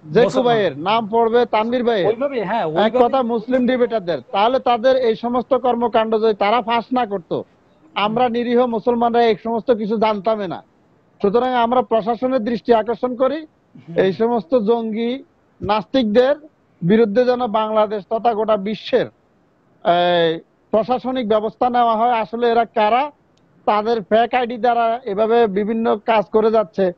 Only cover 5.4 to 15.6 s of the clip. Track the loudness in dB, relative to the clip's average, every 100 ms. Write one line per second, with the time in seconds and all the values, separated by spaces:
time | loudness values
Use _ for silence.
5.4 | 0 0 0 0 0 0 0 0 0 0
6.4 | 2 2 0 -4 -2 -2 -2 -6 -6 -8
7.4 | -8 _ _ _ _ -4 -2 0 0 0
8.4 | 0 0 0 0 -2 0 2 2 2 0
9.4 | -4 -4 -2 -2 0 0 0 0 -2 -2
10.4 | -4 -8 _ _ _ _ _ _ 0 0
11.4 | 0 0 2 0 0 -2 -2 -4 -2 -2
12.4 | -2 -4 2 0 0 -4 -6 -2 -2 -2
13.4 | -10 _ _ -20 -8 -2 -2 0 -2 -2
14.4 | 0 0 0 -2 -2 -4 -4 -6 -12 _
15.4 | _ _